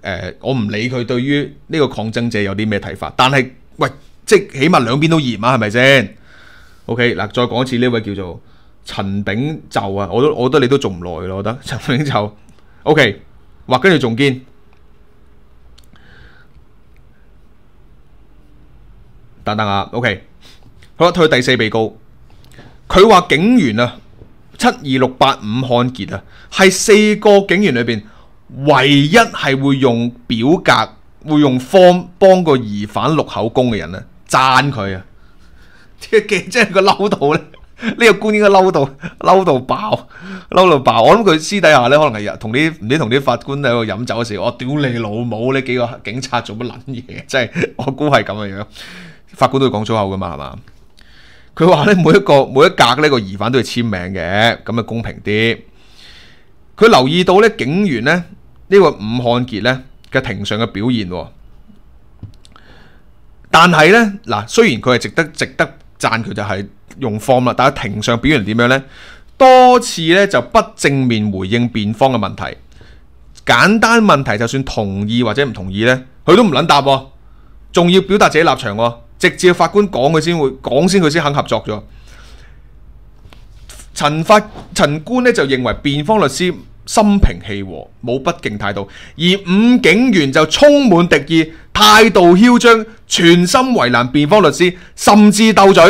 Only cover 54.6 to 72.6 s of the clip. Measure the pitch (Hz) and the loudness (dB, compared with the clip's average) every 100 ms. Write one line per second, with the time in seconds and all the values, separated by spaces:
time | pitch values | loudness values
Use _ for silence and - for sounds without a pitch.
54.6 | - 117 104 113 110 - - 104 113 113 | -6 -8 -6 -8 -10 -10 -6 -2 -2 -4
55.6 | - _ - - - - - - - - | -12 _ -20 -20 -20 -20 -20 -20 -20 -20
56.6 | - - 220 180 131 170 180 185 226 220 | -20 2 4 4 2 0 2 4 4 0
57.6 | 131 165 208 120 120 175 175 - - - | -4 -2 -2 -2 -2 -2 -4 -20 -20 -20
58.6 | - 196 170 127 104 120 123 120 123 104 | 2 4 4 0 -6 -4 -2 -2 -4 -4
59.6 | 110 131 - - - 131 123 101 101 107 | -4 -4 -8 -20 -6 -6 -6 -10 -6 -4
60.6 | 113 90 113 120 95 87 76 - - - | -6 -4 -4 -4 -6 -10 -14 -20 -20 -20
61.6 | - - - - - - - - - - | -20 -20 -20 -20 -20 -20 -20 -20 -20 -20
62.6 | - - - - - - - _ - 160 | -20 -20 -20 -20 -20 -20 -20 _ -2 2
63.6 | 175 160 156 220 226 196 - 104 107 - | 4 6 6 4 2 -4 -8 -8 -4 2
64.6 | 226 113 127 120 110 - 156 - 131 - | 2 2 0 -2 -2 -4 -6 -4 -8 -4
65.6 | 160 - - - - 113 113 104 104 101 | -6 -6 -20 -6 -4 -4 -6 -8 -6 -6
66.6 | 101 - - - 127 104 - 127 123 110 | -8 -16 -20 -10 -8 -6 0 0 2 0
67.6 | 131 139 110 104 107 117 135 156 98 110 | 0 -2 -10 -8 -4 -2 0 -2 -2 0
68.6 | 120 135 139 - - - - - 262 254 | 0 0 -4 -20 -20 -20 -20 2 6 8
69.6 | 254 247 247 - 160 180 196 139 120 226 | 6 4 0 -6 0 2 2 0 0 -2
70.6 | 220 - 160 139 127 113 107 95 95 117 | -2 -4 -2 0 0 0 -2 -6 -4 -2
71.6 | 120 113 104 110 135 123 98 107 73 - | -2 -4 -6 0 0 0 -6 -8 -12 -12